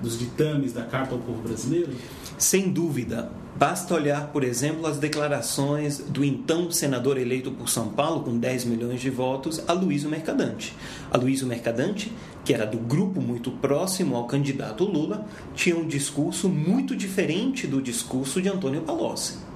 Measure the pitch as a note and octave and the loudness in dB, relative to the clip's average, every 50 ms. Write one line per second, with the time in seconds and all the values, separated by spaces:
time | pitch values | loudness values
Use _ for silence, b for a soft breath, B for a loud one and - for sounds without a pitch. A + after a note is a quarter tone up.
0 | A2+ A#2 A2+ A#2 A#2+ A#2 - - D3+ D#3 D3+ C#3 C3+ B2 A2+ B2 A2+ - - C3 | -2 -2 -2 -2 -4 -2 2 2 2 4 4 2 0 0 -2 -4 -6 -4 -2 -2
1 | C3 B2 B2+ A#2+ - - A2+ A2 A2 A2+ A2 - - A#2+ D3+ E3+ F3 C#3+ C3 A#2+ | -2 -2 -2 -4 -4 -4 -6 -4 -4 -4 -4 -2 0 2 2 2 2 0 -2 -8
2 | B B B B B B B B - - - F#3+ G3 F#3 C#3 C#3+ E3+ E3+ C#3 B2 | B B B B B B B B 2 4 4 4 4 4 2 2 2 0 0 0
3 | A#2+ A2+ A#2+ A#2+ A#2+ - - - - - - - C#3+ D3 F3 F3+ - - F3+ E3 | -2 -2 -4 -4 -4 -6 -8 -12 -14 -4 2 4 4 4 4 0 -2 0 2 2
4 | D3 D3 C#3+ D3 C#3+ C#3+ - D3+ C3 B2 A#2+ A#2 C3 D3 D#3+ D#3+ E3 D#3 D3 C#3 | 4 2 2 0 0 -2 -2 0 0 2 2 2 0 0 0 0 -2 -2 -2 0
5 | C#3 D#3 D3 D3+ D3 D3 C#3+ B2+ A#2 - - - C#3 C#3+ D3 D3 D3+ D3 C#3+ - | 0 0 0 0 0 0 0 0 -2 -2 0 0 2 2 2 0 0 -2 -2 -4
6 | - - - - C#3+ C#3+ B2+ A#2 A#2+ C#3+ E3 E3 F3+ E3+ - - - C#3+ C3 B2 | -4 -4 0 2 2 2 2 0 2 2 2 2 2 0 0 0 0 2 2 2
7 | A#2 C3+ C#3+ C3 B2 A#2+ B2+ C3 B2+ C3+ - - A#2+ A2+ - B2 A2+ G#2+ F#2+ - | 2 2 2 2 2 0 0 0 -2 -4 -6 -6 -2 -2 0 0 0 0 2 2
8 | C#3+ D#3 E3 C#3+ - C#3 A#2 A#2 A#2+ B2+ C3 B2 A#2+ A#2+ A#2 A2+ A#2+ A#2+ B2+ B2 | 2 2 2 0 0 0 0 2 2 2 0 0 0 0 0 0 0 -2 -2 -2
9 | B2+ C#3 B2 A#2 B2+ B2+ C3 C3+ - E3 D3+ D3+ - - E3+ F#3 F#3+ F3 C#3+ C#3+ | -2 -2 0 0 0 0 0 0 -2 -2 -4 -2 0 0 2 2 4 2 2 2
10 | C#3+ D3 D3+ D#3+ D#3+ - D3+ F#3+ F#3 B2 A2 - - - - B B B B B | 0 0 -2 -4 -2 -2 0 2 2 0 0 -4 -8 -10 -10 B B B B B
11 | B B - B2 B2 B2+ C3+ C3+ C3 B2+ A#2+ A#2 - - A2+ A2+ C3+ F#3 G#3+ F#3 | B B 2 4 4 4 2 2 0 -2 -2 -2 0 0 0 2 0 0 0 -2
12 | - - B B B B B B - - C#3 A2+ A2 A2 A#2 A#2 A2+ A#2 C#3 D3+ | -4 -6 B B B B B B 0 2 2 2 2 0 -2 -2 -2 2 2 2
13 | G#3 F#3+ F#3+ E3+ B2+ A#2 A#2+ A#2 A#2 C3 C3 - - C3+ C#3 D3 F3 F#3+ F#3 - | 2 2 2 0 0 -2 -2 -2 -4 -6 -6 -2 0 2 2 2 2 0 0 0
14 | F#3 D3 B2 A#2+ A#2+ A#2+ - C#3 C#3+ C#3+ C3+ B2 A2+ G#2+ A2 - F3 G#3+ F#3+ D3 | 0 0 0 0 -2 0 2 2 2 2 0 -2 -4 -4 -2 0 0 2 2 2
15 | D#3 F3 G#3 G#3+ - B B B B B - - - F#3 E3+ E3 E3 D3 C#3 C#3 | 0 0 -2 -4 -6 B B B B B -4 0 2 4 4 4 2 0 0 -2
16 | - - - C#3 D3 F3 - - - F#3+ D#3 D3 D3 E3+ G#3 C4 C#4 - B3 G3 | -2 -2 0 0 0 0 0 0 2 2 2 2 4 4 4 2 2 0 -2 -2
17 | G3 F#3+ - - F3 D3 D#3 F#3 A#3 C4+ C4 - - D3+ C3+ C3+ C3 B2 A#2 - | -4 -2 0 0 2 2 2 0 0 0 -2 -2 -2 -2 0 0 0 0 -2 -4
18 | - - - B2+ C3+ C#3 - F#3+ F#3 G3 G3 F3+ - C3+ C3+ D#3+ D#3+ D#3+ E3 E3 | -4 -2 -2 -2 -2 -2 0 0 0 0 0 0 0 0 -2 -2 -2 -2 -2 -2
19 | - A2+ - - - - - - - - - | -2 -2 -2 -4 -4 -6 -6 -8 -12 -14 -14